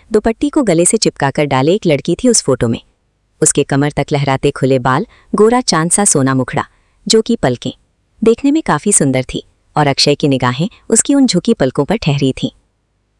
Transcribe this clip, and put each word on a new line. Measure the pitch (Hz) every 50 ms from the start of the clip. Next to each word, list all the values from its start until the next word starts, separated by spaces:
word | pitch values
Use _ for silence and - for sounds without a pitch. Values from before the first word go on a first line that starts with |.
| _ _ -
दुपट्टी | 214 - 226 220 - 302 285
को | - 311 254
गले | 208 165 165 175
से | - -
चिपकाकर | 220 - 160 - - 143 135 - - 151
डाले | 139 139 131 135 156 185
एक | 214 -
लड़की | 175 147 127 - - 170
थी | - - 247
उस | 220 - -
फोटो | - 127 - 131 113
में। | 117 - - _ _ _ _ _ _ _ _ _ _ _
उसके | 160 - - 147 139
कमर | - 147 139 143 147
तक | - - 139 - 156
लहराते | 139 143 139 135 - - 143
खुले | - - 143 131 135 131
बाल, | 123 135 127 151 226 - _ _ _ _ -
गोरा | - 208 226 240 254
चांद | 247 - 185 160 160 170
सा | - - 202
सोना | - - 147 131 135 131
मुखड़ा, | 131 123 - - 120 - - _ _ _ _ _ _ _ 208
जो | - 220 -
कि | - 233
पलकें। | - - 135 123 - - - - - _ _ _ _ _ _ _ _ 214
देखने | 220 233 - - 285
में | 285 320 -
काफी | - 165 147 - 202 -
सुंदर | - 156 135 131 131 127 - -
थी | - - _ _ _ _ _ _
और | - 151
अक्षय | 143 131 - - 147 147
की | - - 143
निगाहें | 135 127 131 123 123 131 170 226 - - _ -
उसकी | 226 - - - 277
उन | 285 269
झुकी | 233 - 175 - 233 226
पलकों | - 143 131 - - 143
पर | - 190
ठहरी | 233 - 156 143 139 143 135 127
थीं। | - - - - _ _ _ _ _ _ _ _ _ _ _ _ _